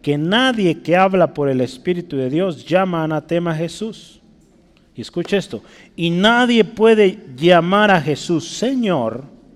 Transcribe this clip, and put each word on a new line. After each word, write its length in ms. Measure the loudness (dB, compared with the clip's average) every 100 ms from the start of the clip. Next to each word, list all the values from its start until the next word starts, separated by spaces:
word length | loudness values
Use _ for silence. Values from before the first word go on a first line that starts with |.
"que 160 | -4 -2
nadie 640 | 0 2 0 0 0 -2
que 140 | 0 2
habla 380 | 4 4 0
por 160 | 0 -2
el 100 | 0
Espíritu 540 | -2 -4 -6 -6 -4 -6
de 140 | -2
Dios 360 | -2 -4 -6 -2
llama 380 | 0 0 -2
anatema 480 | -4 -4 -4 -4 -2
a 40 | -4
Jesús". 680 | -6 -8 -12 -12 -20 -20 _ _ _ _ _ _ _ -16
Y 60 |
escuche 360 | -10 -8 -2 -4
esto. 260 | -4 -12 -14 -20 -20 -6
"Y 140 | -2
nadie 560 | 2 2 2 2 2 2
puede 540 | 2 4 6 4 0 -14 -2
llamar 540 | 4 4 4 2 4
a 100 | 2
Jesús 480 | 0 -4 -2 -4 -4
Señor, 760 | -6 -4 -2 -2 0 -2 -6 -14 -20 _